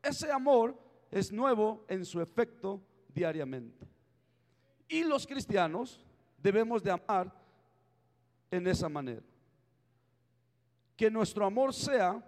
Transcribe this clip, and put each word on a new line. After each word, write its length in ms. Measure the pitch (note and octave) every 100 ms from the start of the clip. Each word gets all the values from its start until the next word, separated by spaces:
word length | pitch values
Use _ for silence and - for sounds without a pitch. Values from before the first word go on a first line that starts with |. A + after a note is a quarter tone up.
Ese 300 | C#4+ C4+ D#4
amor 460 | C#4 C4 B3+ A#3 C#4 - _ _
es 200 | G3 F#3+
nuevo 540 | G#3 C4 A3+ G#3+ A3 -
en 180 | F#3+
su 160 | F3 E3+
efecto 600 | E3 - A#3 - F#3+ G3 _ _ -
diariamente. 760 | - E3+ D#3 C3+ C3 A#2 - - _ _ _ _ _ _ _ _ _ _
Y 160 | D#4+
los 220 | E4 C#4
cristianos 800 | - C4+ - G3+ E3 E3+ B3+ - - _ _ _
debemos 460 | E3 G3+ A3+ A#3
de 80 | F#3+
amar 400 | F3 - G3 F#3 - _ _ _ _ _ _ _ _ _ _ _
en 160 | F3+ F3+
esa 220 | - E3+
manera. 320 | D3 C3 A2+ - _ _ _ _ _ _ _ _ _ _ _ _ _ _ _ _
Que 140 | - A3
nuestro 360 | A3 G#3 G#3+
amor 280 | G3 A3 C4+
sea 500 | - - B3+ F3+ A#3